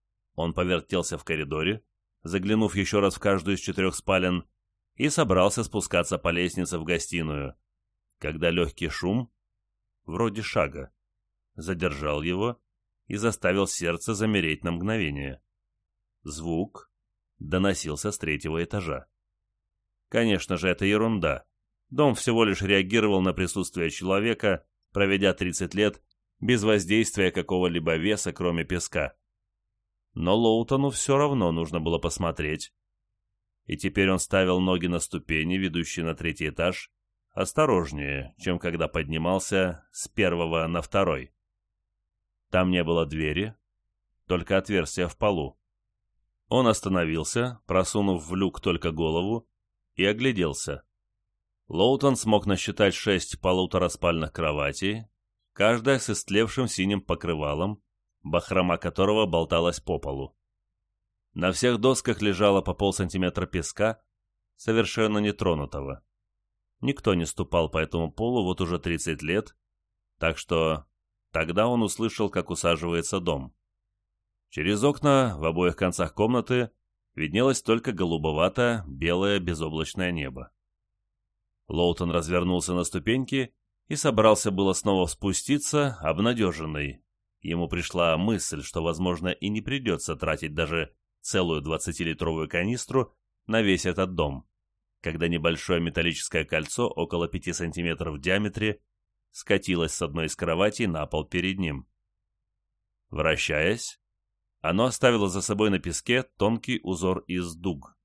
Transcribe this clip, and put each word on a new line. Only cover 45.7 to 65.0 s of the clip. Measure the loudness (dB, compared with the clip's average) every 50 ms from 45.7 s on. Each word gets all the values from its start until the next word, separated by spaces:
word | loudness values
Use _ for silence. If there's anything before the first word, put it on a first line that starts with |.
| _ _ _ _ _ _ _ _ _ _ _ _ _ _ _ _
Он | 2 4 4
остановился, | 4 2 2 0 0 2 2 2 2 0 -2 -2 -2 0 0 -2 -2 -4 -8 _
просунув | 0 2 2 2 2 2 2 2 2 2 0 -2
в | -4 0
люк | 0 0 0 0 -2
только | -2 -2 0 0 -2 -2
голову, | -2 0 0 0 2 0 0 0 -2 -4 -6 _ _ _ _ _ _ _ _ _ _
и | 0 2
огляделся. | 2 2 2 0 0 0 0 0 -2 -2 -4 -6 -8 -8 -10 -12 _ _ _ _ _ _ _ _ _ _ _ _ _ _ _ _ -4
Лоутон | 2 4 4 4 4 4 4 2 2
смог | 2 2 2 2 2 4
насчитать | 2 0 0 -2 -4 0 2 2 2 2
шесть | 0 0 0 0 0 0 -4 -8 -2
полутораспальных | 0 2 2 2 2 0 0 0 0 0 0 0 0 0 0 0 -2 -4
кроватей, | -4 -2 -2 -2 0 0 -2 -2 -2 -2 -4 -4 -4 -4 -8 -14 _ _ _ _ _ _ _ _
каждая | _ 2 4 4 4 4 2 2 2 2
с | 0 -2
истлевшим | -4 -4 -2 0 2 2 2 2 0 -2 -2
синим | -2 0 0 0 0 0 0
покрывалом, | -2 -4 -4 -2 -2 -2 -2 -2 -2 -2 -2 -2 -2 -2 -4 -6 _ _ _ _ _ _ _ _ -6
бахрома | -2 -2 -2 0 0 0 0 2 2 0 0
которого | -2 -4 0 2 2 4 4 4 2
болталась | 2 2 0 0 2 2 2 2 0 0 -2
по | -4 -4 -4 -4
полу. | -4 -6 -6 -6 -8 -10 -12 _ _ _ _ _ _ _ _ _ _ _ _ _ _ _ _ _ _ _ _
На | -2 0 0
всех | 0 2 2 2 2 4
досках | 4 4 4 2 0 -2 -2 0
лежало | 0 0 2 4 4 4 4 4
по | 2 0 -2
полсантиметра | 0 0 0 2 0 -2 -2 -2 0 -2 0 0 -2 -4
песка, | -2 -2 -4 -4 -4 -2 -2 0 0 -2 -4 _ _ _ _ _ _ _ _ _ _ _
совершенно | -6 -2 2 2 2 2 2 2 2